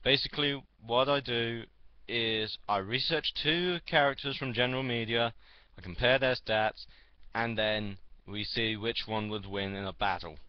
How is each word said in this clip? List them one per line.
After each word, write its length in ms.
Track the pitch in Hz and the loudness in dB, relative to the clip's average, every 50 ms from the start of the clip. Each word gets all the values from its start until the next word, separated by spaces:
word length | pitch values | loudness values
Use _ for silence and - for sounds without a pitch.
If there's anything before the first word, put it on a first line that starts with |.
| - | 4
Basically, 580 | 127 135 139 - - - - 147 143 143 135 - - _ _ - | 4 4 4 2 -2 -2 -2 0 0 -2 -4 -8 -14 _ _ -6
what 220 | 113 117 123 135 | 0 4 4 4
I 120 | 139 143 143 | 4 2 0
do 440 | 131 127 120 117 117 117 117 117 110 - _ - - - - - - | 0 -2 -2 0 0 -2 -4 -6 -8 -12 _ -20 -20 -20 -20 -20 -10
is 500 | - 117 117 113 113 110 110 110 107 - - - | -4 -2 0 0 0 0 0 -2 -4 -6 -10 -4
I 100 | - 104 | 0 0
research 560 | 101 95 98 117 131 - - 170 151 - - - - | 0 0 0 -2 -2 0 0 -2 0 -2 -2 -4 -2
two 380 | - 147 160 170 180 180 180 170 - | 0 0 2 2 2 0 -2 -4 -4
characters 500 | - - 156 143 139 135 - - 139 135 | 2 4 6 6 6 2 0 -4 -6 -4
from 180 | - 139 131 117 | -4 -4 -4 2
general 300 | 113 123 123 127 131 135 | 2 2 2 2 0 0
media, 500 | 127 120 117 113 110 117 117 117 117 113 - - - - - - _ - | 0 0 -2 0 0 2 2 2 2 0 -6 -20 -20 -20 -20 -20 _ -20
I 40 | - | -14
compare 380 | 87 92 87 - 123 120 131 135 | -10 -10 -6 2 4 6 6 6
their 160 | 135 131 127 | 4 2 0
stats, 500 | - - - 110 107 110 110 - - - - - - - - - - - - - | 0 0 0 2 2 2 2 0 -4 -16 -18 -18 -20 -20 -20 -20 -20 -20 -6 -2
and 240 | 110 117 117 113 | -2 0 0 2
then 400 | 107 107 107 107 107 107 104 98 - - - - - - | 2 2 2 2 0 -2 -4 -6 -8 -12 -18 -18 -18 -12
we 160 | - 101 104 104 | -8 -6 -6 -4
see 320 | - - 120 113 110 110 | -2 0 0 0 0 0
which 280 | 104 104 117 113 - - | 0 -2 -2 -2 -2 -4
one 220 | - 110 107 107 107 | -2 -2 -2 -2 -2
would 160 | 107 107 98 | -4 -6 -6
win 300 | 101 95 101 98 98 98 | -4 -4 -2 -2 -2 -2
in 100 | 98 98 | -4 -4
a 80 | 95 90 | -6 -2
battle. 440 | - 104 101 92 87 85 85 78 - - | 0 0 0 0 0 -4 -10 -10 -12 -16